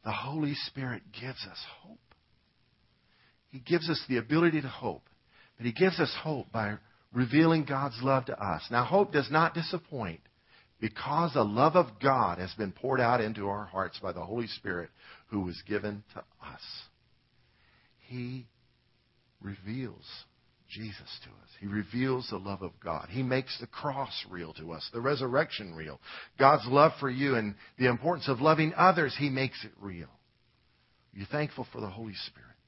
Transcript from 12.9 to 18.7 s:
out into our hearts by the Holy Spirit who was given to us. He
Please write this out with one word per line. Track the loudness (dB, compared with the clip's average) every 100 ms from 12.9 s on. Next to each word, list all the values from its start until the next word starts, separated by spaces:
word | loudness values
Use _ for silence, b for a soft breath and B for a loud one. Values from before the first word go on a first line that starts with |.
| 2
out | 4 4
into | 2 -2 -4
our | -4
hearts | -6 -4 -4 -6
by | -8
the | -8
Holy | -6 -6 -6
Spirit | -8 -6 -6 -8 _ B B B
who | -4
was | -4 -8
given | -6 -4 -4 -8 -12
to | -18 -18 _
us. | -18 -18 -16 -18 -20 _ _ _ _ _ b b b b b _
He | -12 -10 -8 -10 -14 _ _